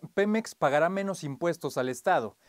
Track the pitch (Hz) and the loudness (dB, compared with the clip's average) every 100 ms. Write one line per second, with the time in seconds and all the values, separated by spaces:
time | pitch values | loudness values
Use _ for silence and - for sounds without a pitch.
0 | - - 208 220 226 - 147 147 165 196 | -4 0 2 0 -2 -2 2 4 2 0
1 | 196 180 147 131 170 160 147 135 127 123 | -4 -6 -8 -2 -2 -2 -4 -4 -4 -2
2 | 190 165 110 - | 2 2 0 -8